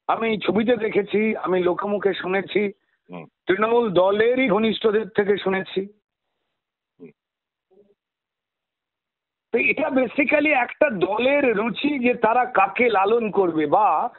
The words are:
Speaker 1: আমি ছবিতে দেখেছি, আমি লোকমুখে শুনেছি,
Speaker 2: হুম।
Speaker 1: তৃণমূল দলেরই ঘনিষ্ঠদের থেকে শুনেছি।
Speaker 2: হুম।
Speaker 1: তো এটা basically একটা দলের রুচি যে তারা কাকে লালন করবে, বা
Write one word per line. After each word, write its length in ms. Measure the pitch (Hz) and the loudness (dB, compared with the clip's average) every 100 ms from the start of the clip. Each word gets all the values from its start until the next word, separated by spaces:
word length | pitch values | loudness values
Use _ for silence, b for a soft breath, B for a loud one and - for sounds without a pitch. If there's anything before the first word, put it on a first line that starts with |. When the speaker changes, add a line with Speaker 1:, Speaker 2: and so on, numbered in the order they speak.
| - | -4
Speaker 1:
আমি 300 | 185 226 214 | -2 -2 -2
ছবিতে 400 | - 196 226 233 | -2 0 2 0
দেখেছি, 580 | 220 180 196 202 220 214 | 0 -2 -2 0 0 -2
আমি 280 | 165 185 | -2 0
লোকমুখে 500 | 180 170 202 208 196 | 0 -2 -2 -2 -2
শুনেছি, 580 | 175 175 190 175 202 202 - _ _ - | -2 -4 -4 -2 -2 -2 -6 _ _ -18
Speaker 2:
হুম। 140 | 87 - _ - | -16 -16 _ -2
Speaker 1:
তৃণমূল 440 | 190 220 233 226 | 0 2 2 2
দলেরই 580 | 170 190 208 226 254 262 | 2 2 2 2 2 2
ঘনিষ্ঠদের 600 | 202 220 190 220 208 202 | 2 0 0 0 0 -2
থেকে 280 | - 196 196 | -2 0 0
শুনেছি। 500 | 190 190 180 190 202 - _ _ _ _ _ _ _ _ _ _ | -2 -4 -4 -8 -8 -12 _ _ _ _ _ _ _ _ _ _
Speaker 2:
হুম। 100 | - _ _ _ _ _ _ 381 415 415 _ _ _ _ _ _ _ _ _ _ _ _ _ _ _ | -20 _ _ _ _ _ _ _ _ _ _ _ _ _ _ _ _ _ _ _ _ _ _ _ _
Speaker 1:
তো 60 | 466 | -2
এটা 300 | - 214 302 | 0 -2 -2
basically 640 | 262 247 - 240 294 302 233 | 0 -2 -2 0 2 2 0
একটা 340 | - - 294 | 0 0 0
দলের 680 | 196 175 214 254 285 262 202 | 0 -2 0 0 2 2 0
রুচি 440 | 226 170 - 285 | -2 -2 -2 0
যে 140 | 240 | 0
তারা 320 | 240 214 247 247 | 0 0 2 0
কাকে 440 | 196 196 - 247 | 0 0 2 2
লালন 420 | 196 196 233 214 | 2 2 0 0
করবে, 340 | 196 180 156 147 | 0 0 0 2
বা 480 | 180 202 160 233 | 4 4 2 -2